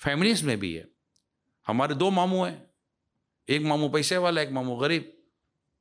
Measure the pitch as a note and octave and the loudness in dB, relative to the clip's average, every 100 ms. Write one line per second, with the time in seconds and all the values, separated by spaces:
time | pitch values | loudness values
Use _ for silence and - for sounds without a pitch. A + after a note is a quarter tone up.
0 | - C#3+ G3+ G3+ D3+ G#2+ F#2+ E2 - _ | -2 2 2 2 0 -2 -4 -8 -12 _
1 | _ _ _ _ _ _ - A2+ C#3+ C#3+ | _ _ _ _ _ _ -4 0 0 0
2 | F#3+ F#3+ F3+ F#3 F3+ D#3 - _ _ _ | 0 2 2 0 -4 -8 -18 _ _ _
3 | _ _ _ _ - C#3+ D3+ D3+ D3 D3+ | _ _ _ _ -4 0 0 0 2 0
4 | C#3+ F#3 F3 E3 C#3+ C3+ B2+ A#2+ C#3+ E3 | 0 0 2 0 0 -2 -4 -2 0 0
5 | - - _ _ _ _ _ _ | -4 -18 _ _ _ _ _ _